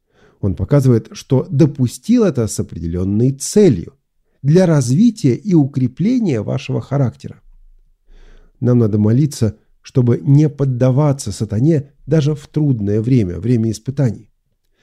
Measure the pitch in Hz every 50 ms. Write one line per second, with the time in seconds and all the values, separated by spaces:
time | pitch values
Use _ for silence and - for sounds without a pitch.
0 | _ _ _ _ _ _ _ - - 98 87 - 95 - 143 143 127 131 120 110
1 | - - - - - - 135 127 - - 135 135 165 135 - - 127 117 - -
2 | - - 240 247 214 180 135 127 110 98 - - 101 - - 85 82 85 85 90
3 | 95 98 101 107 123 135 135 135 - - - 208 208 165 107 85 - - _ _
4 | _ _ _ _ _ _ _ _ - 139 156 185 185 170 156 143 120 117 131 175
5 | 240 240 214 - - 131 117 - - 208 180 156 139 131 - 131 127 120 - -
6 | 170 226 262 247 226 175 127 107 104 120 127 131 - - 131 123 - - - 139
7 | 131 113 - - - 107 - _ _ - - - - - - _ _ _ _ _
8 | _ _ - - - - - - _ _ _ - 120 120 123 120 117 104 104 107
9 | 104 107 117 131 156 139 - - 117 101 - _ _ _ _ _ - - - 131
10 | 123 120 120 - - 143 139 147 156 143 143 - 143 135 123 120 127 131 123 139
11 | 151 147 135 143 - 104 95 - 113 104 101 107 131 160 165 135 - - _ _
12 | - 131 151 160 135 151 151 143 - - - 151 151 143 127 107 101 101 104 110
13 | 107 123 135 120 101 87 87 87 98 117 127 113 110 113 101 - - 131 135 147
14 | 139 113 92 120 - _ _ _ _ _ _ _ _ _ _ _